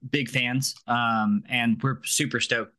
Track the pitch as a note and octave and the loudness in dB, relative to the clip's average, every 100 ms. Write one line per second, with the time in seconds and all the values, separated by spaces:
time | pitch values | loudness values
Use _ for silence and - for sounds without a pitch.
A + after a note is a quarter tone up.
0 | C#3 D3 C3+ C3 B2 C3 C3+ - - A#2+ | -4 -4 -2 0 0 0 -2 -6 -2 0
1 | A#2 A2+ G#2+ G#2 - B2 A#2 A2 C3+ C3+ | 2 2 2 2 0 0 2 2 0 -2
2 | - - C#3+ A#2+ - A#2+ G#2 | -2 -2 0 -2 0 -2 -4